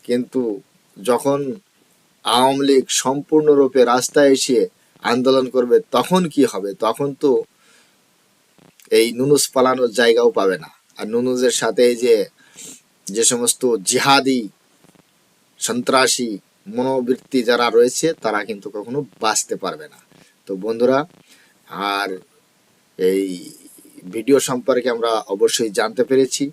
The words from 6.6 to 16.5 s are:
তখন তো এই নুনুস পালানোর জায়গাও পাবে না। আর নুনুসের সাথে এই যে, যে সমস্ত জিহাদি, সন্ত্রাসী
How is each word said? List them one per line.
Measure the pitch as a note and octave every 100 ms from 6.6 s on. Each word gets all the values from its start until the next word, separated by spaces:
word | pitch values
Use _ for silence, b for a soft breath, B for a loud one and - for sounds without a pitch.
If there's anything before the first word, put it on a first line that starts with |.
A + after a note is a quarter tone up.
| G2
তখন | G2 A2 - C#3+
তো | C#3 D3 A#2+ A2 _ b b b b _ _ _ _ _ _ _ _ -
এই | A2 A#2
নুনুস | A#2 C3+ C#3+ -
পালানোর | C3+ B2+ B2+ B2
জায়গাও | G#2 A#3 A#2 A#2+
পাবে | A2+ G2 F2+
না। | D#2 _ _ -
আর | G#2
নুনুসের | A#2 B2 B2+ B2+
সাথে | - A#2 G#2 B2
এই | A#2+
যে, | B2 A2+ F#2 _ B B B B _ _ -
যে | G2+
সমস্ত | A2+ B2 A#2+ - B2+ A2+
জিহাদি, | F2+ B2 C#3 C#3 C3+ C3 G2+ _ _ _ _ _ _ _ _ _ _ _
সন্ত্রাসী | - A#2 B2 C3 B2+ - A#2+ G2 _